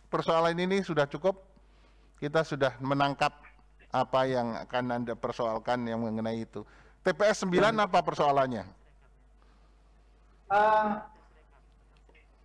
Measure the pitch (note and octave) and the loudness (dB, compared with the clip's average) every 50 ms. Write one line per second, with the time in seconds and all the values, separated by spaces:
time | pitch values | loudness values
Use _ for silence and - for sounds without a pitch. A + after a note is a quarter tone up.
0 | - _ - D#3+ D3 E3+ E3 E3 E3 E3+ E3+ E3+ F3+ F#3 F#3+ G3 F#3 - E3 D3 | -10 _ -4 -2 0 2 2 4 4 2 2 0 0 0 0 0 -2 0 0 0
1 | C#3+ C#3 - D3 D#3+ F#3+ G3 - - - _ _ _ _ _ _ _ _ _ _ | 0 0 -2 -2 0 0 -2 -2 -6 -20 _ _ _ _ _ _ _ _ _ _
2 | _ _ _ - D3 D3 D3 D#3+ D#3 - D#3+ C#3 C#3 B2+ B2 A#2+ C3 C3 C#3 C#3 | _ _ _ -10 -6 -2 0 0 0 0 -2 0 0 0 -2 -2 -4 -2 0 2
3 | C#3+ C#3+ C#3 - D3 C#3+ - - - - - - - _ _ - - - - D#3 | 0 0 0 0 -2 -2 -2 -6 -18 -20 -20 -20 -20 _ _ -20 -12 -4 -2 -2
4 | D3 - - C3 C3 C3 C3 B2 A#2+ A#2 A2 D#2+ - - - B2 B2 B2 A#2+ A#2+ | -2 0 0 0 2 2 0 -2 -2 -4 -6 -8 -8 -6 -4 -4 -2 -2 -4 -4
5 | A#2+ A#2 A2+ - - A#2+ A#2 - A#2+ A2+ A2 A2+ G#2+ A#2+ B2 B2 A#2+ A#2 A2+ A2+ | -4 -6 -6 -6 -6 -6 -4 -4 -2 -2 -2 -4 -2 -2 -2 -2 -2 -4 -4 -4
6 | A#2 A2+ A2 A2+ A2+ A2+ A2+ A2+ A2+ - - G#2+ G#2 - - - - - - _ | -4 -4 -4 -4 -4 -4 -6 -6 -8 -10 -12 -14 -16 -16 -20 -20 -20 -20 -16 _
7 | - F#3+ F3 D3+ G#3 G#3+ G3+ - - F#3 F3 F3+ G3 A3 A3+ G#3+ G#3 F#3+ F#3+ F3+ | -4 -2 0 2 2 0 0 0 -2 0 2 4 4 4 2 2 0 2 2 2
8 | D#3 E3 D#3 - D#3 C#3+ C#3 C#3 C3+ B2+ B2 G#2 F#2+ G2 - - _ _ _ _ | 2 0 0 0 2 2 4 4 2 2 0 -6 -8 -10 -16 -20 _ _ _ _
9 | _ _ _ _ _ _ _ _ _ - _ _ _ _ _ _ _ _ _ _ | _ _ _ _ _ _ _ _ _ -20 _ _ _ _ _ _ _ _ _ _
10 | _ _ _ _ _ _ _ _ _ - G3 G#3 G#3+ G#3+ G#3+ G#3+ G#3+ G#3+ G#3 - | _ _ _ _ _ _ _ _ _ 0 2 4 4 4 4 4 2 0 -2 -6
11 | - - - - - _ _ - _ _ _ _ _ _ _ _ _ _ _ _ | -8 -12 -20 -20 -20 _ _ -20 _ _ _ _ _ _ _ _ _ _ _ _
12 | _ _ - - _ _ _ _ _ | _ _ -20 -20 _ _ _ _ _